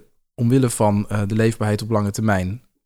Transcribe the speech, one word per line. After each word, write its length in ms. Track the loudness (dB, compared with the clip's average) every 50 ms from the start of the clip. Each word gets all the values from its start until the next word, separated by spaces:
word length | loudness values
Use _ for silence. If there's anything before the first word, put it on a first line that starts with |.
| -8 _ _ _ _ _ -6
omwille 340 | -2 0 2 2 4 2 2
van, 360 | 0 2 2 2 2 2 -2 -2
eh, 120 | -2 -2 -2
de 80 | -2 0
leefbaarheid 460 | 2 2 2 0 0 -2 -2 -2 -2
op 80 | -2 -2
lange 220 | -2 0 0 -2
termijn 500 | -2 -2 0 0 0 0 0 -4 -6 -8 _ _ _ _ _